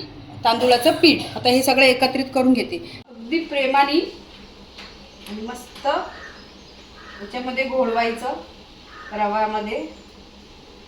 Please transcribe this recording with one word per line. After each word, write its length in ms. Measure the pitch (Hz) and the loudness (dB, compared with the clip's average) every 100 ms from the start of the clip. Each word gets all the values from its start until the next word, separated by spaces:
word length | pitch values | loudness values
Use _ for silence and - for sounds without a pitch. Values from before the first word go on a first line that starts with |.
| - - - - | -8 -18 -18 -2
तांदूळाचं 480 | 240 233 247 240 311 | 0 2 4 4 4
पीठ. 440 | 320 330 - - - | 4 4 4 0 -2
आता 120 | 247 | 2
हे 140 | 262 | 4
सगळं 220 | 269 254 | 4 6
एकत्रित 400 | 269 247 262 262 262 | 6 6 2 0 -2
करून 180 | 262 254 | 2 4
घेते. 500 | 233 190 170 - - - | 4 0 -6 -12 -18 -20
अगदी 300 | 226 233 320 | -16 -4 -4
प्रेमाने 640 | 320 285 262 277 277 320 - - - - - - - - - - - - - | -2 -2 2 2 4 2 -2 -6 -20 -20 -20 -20 -20 -20 -20 -20 -20 -20 -14
आणि 140 | 214 | -10
मस्त 440 | 226 247 - - 285 330 370 - - - - - - - - - - - | -10 -12 -16 -8 -4 -2 -4 -12 -18 -20 -20 -20 -20 -20 -20 -20 -20 -16
याच्यामध्ये 440 | 202 247 254 247 | -12 -10 -6 -4
घोळवायचं 680 | 262 262 233 226 233 226 247 302 - - - - - - - | -2 0 0 0 -2 -2 -6 -8 -12 -20 -20 -20 -20 -20 -10
रवामध्ये 760 | 214 208 214 214 214 214 277 311 - - - - - - - - - | -4 -2 0 -2 -2 -4 -6 -8 -14 -20 -20 -20 -20 -20 -20 -20 -20